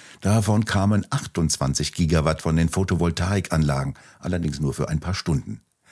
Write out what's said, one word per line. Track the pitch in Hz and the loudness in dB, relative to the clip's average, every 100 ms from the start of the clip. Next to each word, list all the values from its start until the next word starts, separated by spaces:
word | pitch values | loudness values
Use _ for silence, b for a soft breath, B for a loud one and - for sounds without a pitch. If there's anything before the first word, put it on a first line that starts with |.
| B B | B B
Davon | 95 110 104 107 107 | 2 2 4 2 2
kamen | 101 101 104 - | 2 2 2 0
achtundzwanzig | 143 - - 80 - 67 71 73 | -4 -4 -2 0 0 -2 -2 -4
Gigawatt | - 82 82 76 78 | -2 2 2 2 0
von | 85 82 | 0 2
den | 82 | 2
Photovoltaikanlagen, | 92 95 87 85 80 87 101 - 82 73 67 69 - B B | 0 0 0 0 0 0 0 0 0 2 0 -2 -8 B B
allerdings | - 90 82 69 | -6 -4 -4 -4
nur | 71 | -4
für | - - | -4 -4
ein | 80 | -4
paar | - | -4
Stunden. | 92 - 73 - 107 _ _ B | -4 -2 -2 -4 -12 _ _ B